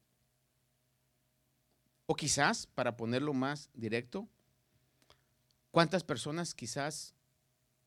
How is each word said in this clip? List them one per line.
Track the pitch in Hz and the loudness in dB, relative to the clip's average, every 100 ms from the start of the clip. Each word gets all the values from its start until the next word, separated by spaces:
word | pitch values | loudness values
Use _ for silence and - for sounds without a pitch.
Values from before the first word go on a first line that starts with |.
| _ _ _ _ _ _ _ _ _ _ _ _ _ _ _ _ _ _ _ _ - | _ _ _ _ _ _ _ _ _ _ _ _ _ _ _ _ _ _ _ _ -2
O | 160 | 0
quizás, | 151 139 151 226 - | 2 4 4 4 -4
para | - 120 113 | -2 0 0
ponerlo | 113 123 147 | 0 0 0
más | 135 131 147 - | 0 -2 -4 -10
directo, | - 110 113 123 190 208 _ _ _ _ _ _ _ - - _ _ _ _ _ | -8 -2 -2 -2 -8 -8 _ _ _ _ _ _ _ -20 -20 _ _ _ _ _
¿Cuántas | 170 160 180 | 4 4 2
personas | - 131 151 160 170 | -2 -4 -4 -6 -6
quizás | - 117 - 143 156 - - _ _ _ _ _ _ | -8 -8 -4 -4 -6 -12 -18 _ _ _ _ _ _